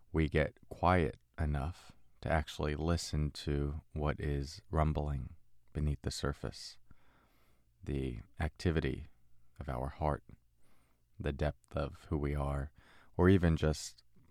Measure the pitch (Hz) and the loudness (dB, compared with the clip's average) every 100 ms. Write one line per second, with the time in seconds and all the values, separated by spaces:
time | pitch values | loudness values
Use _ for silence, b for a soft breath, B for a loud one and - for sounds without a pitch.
0 | b 80 78 80 71 - - - 85 92 | b 0 2 2 0 -4 -16 0 4 4
1 | 73 - _ - 76 71 73 - - - | 2 -2 _ -4 -2 0 -4 -8 -16 -20
2 | - - - 80 - - 76 73 80 85 | -20 -8 0 0 0 -2 -2 0 2 0
3 | - 76 73 - - 71 71 78 - 78 | 0 -2 -2 -2 -2 0 0 -4 -8 -2
4 | 73 - 73 71 69 - - 80 78 73 | -2 0 -2 -2 -4 -10 -2 2 2 2
5 | 73 69 - - - - - 71 76 69 | 0 -2 -6 -12 -20 -20 -10 -2 -2 -2
6 | - - 69 - 53 - - - - b | -4 -4 -4 -4 -8 -10 -14 -18 -20 b
7 | b b b b b b b _ - 69 | b b b b b b b _ -4 -2
8 | 65 55 - - 80 - 90 78 69 - | -2 -6 -10 -6 -6 -2 0 2 0 -2
9 | - - - - - - 69 62 67 - | -8 -18 -20 -20 -18 -12 -6 -6 -6 -2
10 | 76 69 - - _ _ b b b b | -2 -2 -6 -20 _ _ b b b b
11 | _ - 73 69 73 - _ 78 71 - | _ -6 -4 0 -2 -2 _ -4 -4 -6
12 | - 78 71 73 71 69 69 B B B | -4 -2 0 0 0 -2 -4 B B B
13 | B - 90 98 85 80 78 76 - - | B 6 8 8 6 4 2 2 -4 -14
14 | - - - | -20 -20 -20